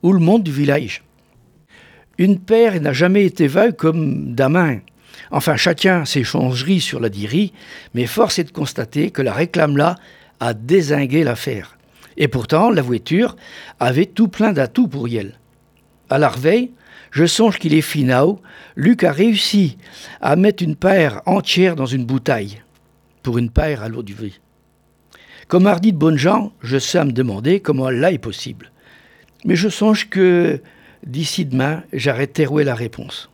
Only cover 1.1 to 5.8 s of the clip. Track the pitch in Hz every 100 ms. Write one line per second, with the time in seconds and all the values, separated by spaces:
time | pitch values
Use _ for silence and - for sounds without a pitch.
1.1 | _ _ _ _ _ _ _ - _ _
2.1 | - 180 185 - 226 233 185 147 127 180
3.1 | 202 190 - 147 160 226 156 160 160 156
4.1 | 147 143 120 135 170 165 117 - _ _
5.1 | - - - - 139 185 165